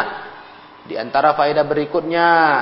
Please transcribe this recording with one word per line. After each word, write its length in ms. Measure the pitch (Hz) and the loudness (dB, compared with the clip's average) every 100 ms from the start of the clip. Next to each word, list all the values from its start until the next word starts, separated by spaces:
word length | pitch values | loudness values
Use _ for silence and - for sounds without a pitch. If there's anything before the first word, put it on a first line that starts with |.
| - - - - - - - - - | 2 -6 -16 -20 -20 -20 -20 -20 -12
Di 160 | 82 | -10
antara 320 | 117 135 151 | -4 0 2
faedah 320 | 147 147 151 147 | 2 0 0 0
berikutnya, 640 | 151 147 175 156 170 170 165 160 139 | -2 -2 -4 -2 0 4 4 4 2